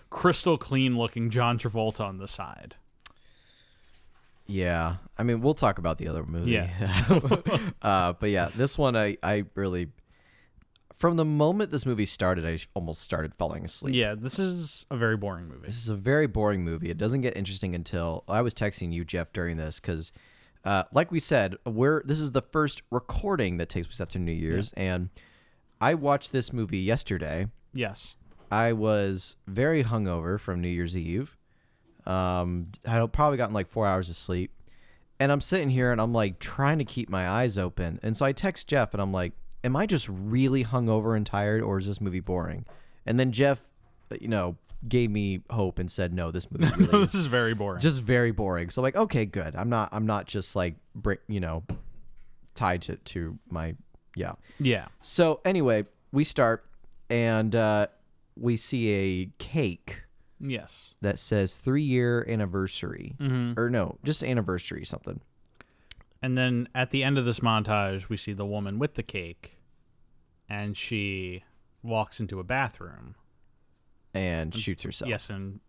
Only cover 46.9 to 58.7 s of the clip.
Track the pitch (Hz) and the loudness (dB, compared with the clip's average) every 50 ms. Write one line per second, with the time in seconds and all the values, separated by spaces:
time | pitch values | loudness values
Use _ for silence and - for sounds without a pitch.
46.9 | 185 208 196 - - 196 165 135 120 123 117 113 113 104 104 101 92 87 131 160 | 6 6 6 4 2 0 0 2 2 2 2 2 0 0 -2 -4 0 2 2 2
47.9 | 143 131 113 104 127 123 120 117 107 107 104 95 90 85 87 85 - 127 127 131 | 2 2 2 4 4 4 4 4 2 0 0 0 0 0 -2 -2 -2 0 0 2
48.9 | - 196 226 196 - 127 107 95 - 98 80 - 143 - - 120 120 113 104 - | 2 2 2 2 2 0 0 0 -2 -4 -4 -4 -4 -2 0 0 2 2 0 0
49.9 | - 107 110 110 104 101 92 - - 101 92 - - 98 90 87 82 - - - | -2 0 0 0 0 0 -2 -4 -4 -4 -4 -2 0 0 0 0 -2 -6 -12 -18
50.9 | - - - 107 98 - - - 107 98 87 80 80 82 - - - - - - | -8 -2 -2 0 0 -2 -4 -4 -4 -2 -2 -2 -4 -4 -4 -6 -8 -8 -10 -12
51.9 | - - - - - - - - - - - - - - 117 92 90 90 - - | -12 -12 -14 -14 -14 -16 -16 -18 -18 -20 -20 -14 -4 0 2 2 2 0 -2 -6
52.9 | - - - - - 90 82 80 - - _ - 87 80 80 80 76 - - - | -8 -10 -10 -8 -8 -6 -6 -6 -8 -10 _ -8 -6 -6 -4 -6 -6 -8 -14 -20
53.9 | - - _ _ - 92 90 90 - - - - - - 147 127 113 92 - - | -20 -20 _ _ -8 -8 -6 -6 -8 -12 -16 -14 -6 -2 2 2 2 0 -2 -8
54.9 | - - - - - - 170 160 151 - - 185 196 175 143 127 113 107 101 - | -14 -12 -6 0 4 4 4 4 4 2 0 0 2 4 4 4 4 4 2 -2
55.9 | _ _ _ _ - 139 156 - - 156 127 113 113 - - - - - - - | _ _ _ _ 0 0 0 2 4 4 4 4 4 2 -4 -10 -20 -20 -20 -20
56.9 | - - - - 117 120 117 113 110 110 110 110 107 113 110 107 107 104 104 - | -20 -14 -4 0 0 2 4 4 4 2 2 2 4 4 4 4 4 4 2 0
57.9 | - _ _ _ _ _ _ _ - - 117 120 117 113 - - | -2 _ _ _ _ _ _ _ -8 -2 0 0 2 0 0 -2